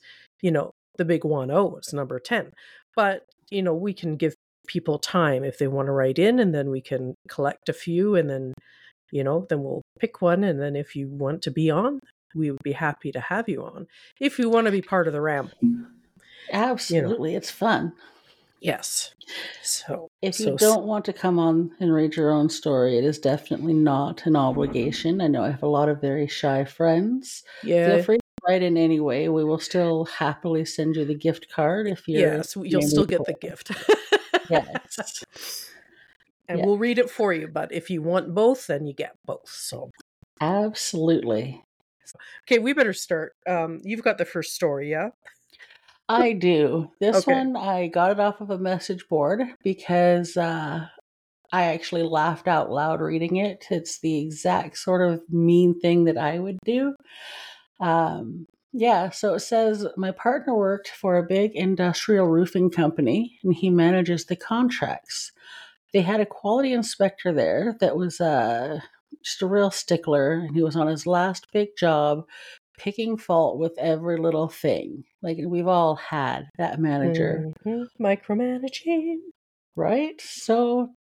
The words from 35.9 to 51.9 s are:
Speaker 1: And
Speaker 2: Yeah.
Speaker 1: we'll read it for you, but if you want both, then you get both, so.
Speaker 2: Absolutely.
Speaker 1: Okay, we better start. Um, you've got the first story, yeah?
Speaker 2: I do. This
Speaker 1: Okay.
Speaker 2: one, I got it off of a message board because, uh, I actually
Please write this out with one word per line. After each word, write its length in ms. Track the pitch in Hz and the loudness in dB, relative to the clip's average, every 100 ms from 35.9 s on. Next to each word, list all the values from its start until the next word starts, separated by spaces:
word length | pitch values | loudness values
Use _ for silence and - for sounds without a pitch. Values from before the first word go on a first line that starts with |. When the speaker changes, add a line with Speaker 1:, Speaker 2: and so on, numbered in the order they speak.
| _ _ _ _ _ - | _ _ _ _ _ -6
Speaker 1:
And 120 | 170 | -2
Speaker 2:
Yeah. 40 | |
Speaker 1:
we'll 140 | 190 202 | 0 2
read 200 | 233 240 | 2 2
it 120 | 247 | 0
for 220 | - 208 | 0 0
you, 160 | 165 156 | 0 -4
but 240 | 160 - | -6 -6
if 180 | 170 - | -8 -6
you 120 | 175 | -4
want 320 | 156 180 160 | 0 0 0
both, 340 | 175 226 262 - | 2 2 2 -2
then 180 | 143 147 | -6 -6
you 80 | |
get 220 | 139 147 - - | -8 -10 -10 -12
both, 220 | - - | -12 -12
so. 420 | - - 123 127 - - _ _ _ | -14 -12 -12 -14 -18 -20 _ _ _
Speaker 2:
Absolutely. 1200 | 151 196 214 214 - 175 160 165 117 110 127 131 _ _ _ _ - - - - | -2 0 -2 -4 -6 -2 2 2 2 -2 -4 -12 _ _ _ _ -20 -20 -20 -20
Speaker 1:
Okay, 140 | - 240 | 0 2
we 140 | 226 | 2
better 200 | 285 233 | 2 0
start. 400 | 185 - 165 156 _ - | 0 -4 -4 -4 _ -4
Um, 320 | 180 165 165 | -2 -2 -6
you've 180 | 190 220 | -8 -2
got 160 | 233 202 | -2 -2
the 60 | |
first 300 | 170 175 156 | -4 -4 -8
story, 360 | - 165 139 147 | -2 -2 -2 -4
yeah? 200 | 156 208 - - _ _ _ - _ _ _ - | -4 -4 -8 -20 _ _ _ -20 _ _ _ -2
Speaker 2:
I 240 | 226 240 | 2 2
do. 560 | 214 180 165 143 156 156 _ | 4 4 4 4 2 -4 _
This 160 | 202 202 | 2 2
Speaker 1:
Okay. 100 | 185 | 4
Speaker 2:
one, 300 | 262 262 247 | 2 0 -2
I 320 | 190 185 175 | -2 -2 0
got 240 | 170 180 | 2 2
it 80 | 202 | 4
off 200 | 202 202 | 0 -2
of 100 | 208 | -6
a 80 | 190 | -4
message 500 | 190 185 - 185 - | -2 -4 -4 -10 -2
board 340 | 160 143 202 247 - | 0 2 0 -4 -4
because, 720 | 196 190 - 175 175 175 170 180 | -4 -4 0 4 6 4 2 -2
uh, 500 | 170 165 151 156 160 - _ _ _ _ _ | -2 -2 -6 -8 -10 -16 _ _ _ _ _
I 120 | 185 | 0
actually 380 | 175 160 - | 0 -2 -4